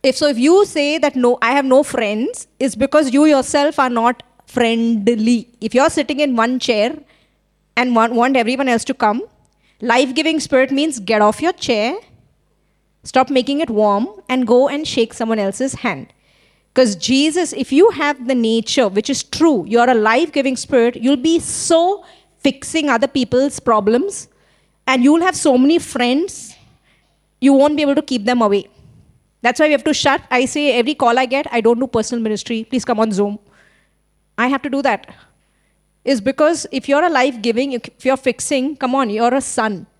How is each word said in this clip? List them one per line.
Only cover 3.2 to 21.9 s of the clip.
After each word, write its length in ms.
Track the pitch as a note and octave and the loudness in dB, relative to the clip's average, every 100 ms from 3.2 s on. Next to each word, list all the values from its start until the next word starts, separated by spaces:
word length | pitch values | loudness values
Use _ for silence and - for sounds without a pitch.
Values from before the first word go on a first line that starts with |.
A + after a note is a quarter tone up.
| D#4 | 4
yourself 480 | C#4 B3+ D4 C#4+ D4+ | 4 2 0 0 0
are 100 | C4 A#3 | 0 0
not 220 | A#3 B3 - _ _ B3 | 0 -2 -14 _ _ -2
friendly. 840 | A#3 A3+ A#3 A3+ G3 A#3 A3 A#3+ - _ A3 | 0 0 0 0 0 0 0 0 -2 _ -2
If 60 | A#3+ | 2
you're 160 | D#4 | 2
sitting 260 | D#4+ C#4+ C#4+ D4 | 0 -4 -2 0
in 100 | A#3 | 0
one 180 | A3+ B3+ - | 0 -2 -2
chair 240 | G#3+ A3+ D4+ _ _ _ _ _ _ _ - | 0 0 -4 _ _ _ _ _ _ _ -4
and 200 | B3 A#3 | 0 2
want, 160 | A3+ B3 | 2 2
want 180 | B3 C4 | 2 2
everyone 260 | A3+ B3+ C4+ | 0 -2 0
else 100 | A#3 - | -2 -2
to 40 | B3+ G#3+ | -2 0
come, 160 | A3+ G#4+ _ _ _ _ _ A#3 | -2 -8 _ _ _ _ _ 0
life-giving 440 | A#3+ C#4 C4 D#4 D#4 - | 0 0 0 -2 -2 0
spirit 280 | C4 C4 C4+ | 0 2 0
means 200 | D#4 B3+ F#3 | -2 -4 -2
get 120 | A3 G#3 | 2 2
off 120 | G#3+ D#4+ | 2 -4
your 80 | F4+ - | -4 -4
chair, 280 | A3 A3+ G4 _ _ _ _ _ _ _ _ _ _ - | -2 -2 -6 _ _ _ _ _ _ _ _ _ _ -2
stop 200 | B3+ C4 C4+ | -2 2 0
making 260 | B3+ C#4+ D#4+ | 0 -4 -2
it 60 | G#3+ | 0
warm, 260 | G#3 G3+ D4 G#4 - | 2 2 -2 -8 -4
and 180 | B3+ A#3 | -2 2
go 80 | B3 C#4 | 4 2
and 240 | C#4+ D#4 | -2 -6
shake 240 | - A3+ - | -2 -4 -4
someone 220 | A3+ A3 G3 | -4 -2 -2
else's 280 | - C4 - A#3+ | -4 -6 -4 -6
hand. 200 | C#3+ - _ _ _ _ _ _ - | -8 -14 _ _ _ _ _ _ 0
'Cause 180 | B3+ F#3 - | 0 -2 -2
Jesus, 440 | C4+ D4+ D#4+ E4 A#3+ | 0 0 0 -4 -6
if 80 | - | -2
you 180 | C4+ A4 C#4+ | 4 4 4
have 180 | D4 C#4+ A#3+ | -4 -4 -2
the 80 | B3+ | 0
nature, 420 | A3+ A3+ A3 - G#3+ G3+ | 2 0 0 0 0 0
which 140 | G#3+ | -4
is 80 | C4 - - | -6 -6 0
true, 220 | E4 B3 E3+ | 2 2 0
you're 160 | A#3 B3 | 2 4
a 80 | A#3+ G#3+ | 2 2
life-giving 500 | A#3+ E4 D4 C4+ B3+ | 2 0 -2 -2 -4
spirit, 340 | - C4 A#3 A#3+ | 0 2 2 0
you'll 200 | A#3+ C#4+ D#4 | 0 0 2
be 100 | E4 | 0
so 400 | - - - E4 F4 | -2 -8 0 2 2